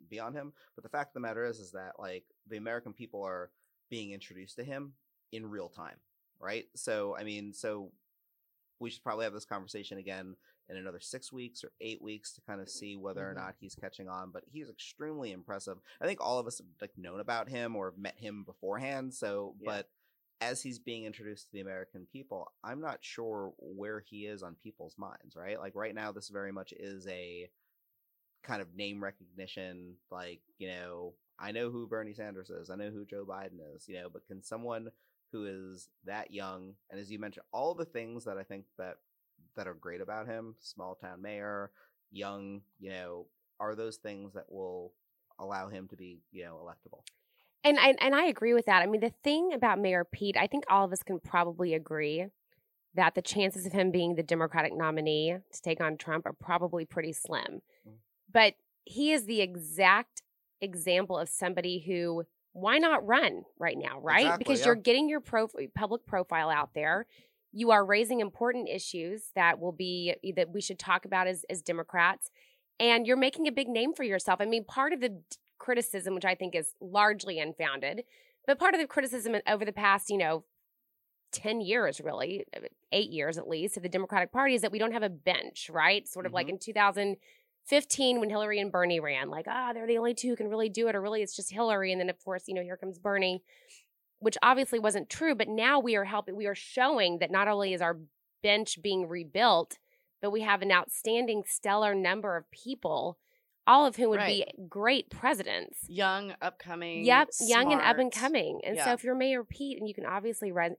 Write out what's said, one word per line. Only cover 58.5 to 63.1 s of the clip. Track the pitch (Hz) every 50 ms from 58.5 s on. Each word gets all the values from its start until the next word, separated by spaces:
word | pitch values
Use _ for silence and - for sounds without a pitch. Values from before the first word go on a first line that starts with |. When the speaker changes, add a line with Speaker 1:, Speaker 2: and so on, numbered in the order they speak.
| - _ _ _ _ _ _
Speaker 3:
he | - - 240 285 302 311
is | 285 214
the | 202 233 214
exact | 196 180 180 175 160 156 160 170 190 185 196 214 247 - _ - - _ _ _ _ _ _ _
example | 202 196 175 175 160 185 175 180 202 180 185 156
of | 170 165
somebody | - - 196 180 185 175 175 180 180 180 151
who, | 175 185 175 170 170 165 165 165 - _ _ _ _ -
why | 180 190 208 247 320
not | 330 330 311 220 208
run | 202